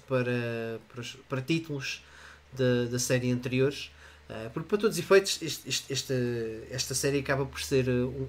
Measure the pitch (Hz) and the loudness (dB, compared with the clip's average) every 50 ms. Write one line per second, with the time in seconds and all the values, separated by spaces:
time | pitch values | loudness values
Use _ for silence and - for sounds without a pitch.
0 | - - 131 127 120 123 123 123 117 117 117 117 113 113 113 110 - - - 123 | -4 -2 0 0 2 0 0 0 -2 -2 -4 -4 -4 -6 -8 -8 -12 -14 -12 -12
1 | 113 - - - - - 135 131 131 - 165 160 165 - 147 135 135 - - - | -10 -10 -12 -14 -8 -6 -6 -4 0 0 0 0 -2 -4 -6 -6 -6 -6 -8 -10
2 | - - - - - - - - - - - 127 127 123 123 120 123 117 123 123 | -12 -18 -20 -20 -20 -20 -20 -20 -20 -10 -2 2 4 4 4 4 2 0 0 -2
3 | - - 131 123 123 123 123 123 123 123 127 127 131 147 147 - - - - - | 0 2 2 2 2 2 0 0 0 0 2 4 4 2 2 -2 -8 -12 -14 -20
4 | - - - - - - 110 110 110 117 - 160 160 - 214 208 - - 160 170 | -20 -20 -20 -20 -16 -12 -10 -8 -8 -8 -6 -8 -2 -2 0 2 2 2 2 0
5 | 170 - 196 196 196 - - - 165 147 - - - 131 127 - - - 135 131 | 4 6 8 8 8 4 0 -4 -4 -6 -6 -6 -6 -4 -4 -4 -4 -4 -4 -4
6 | - - 131 127 123 120 120 117 113 113 110 110 117 - 123 123 - - 135 - | -2 -2 -2 0 0 0 -2 -2 -4 -6 -6 -10 -10 -8 -6 -6 -4 -2 -2 0
7 | - 139 139 143 131 - 139 131 139 131 - - - - 143 131 123 127 123 123 | 0 2 2 2 2 0 0 0 -2 -2 -6 -8 -2 2 2 4 4 4 2 2
8 | 123 135 139 139 131 | 2 0 -2 -4 -6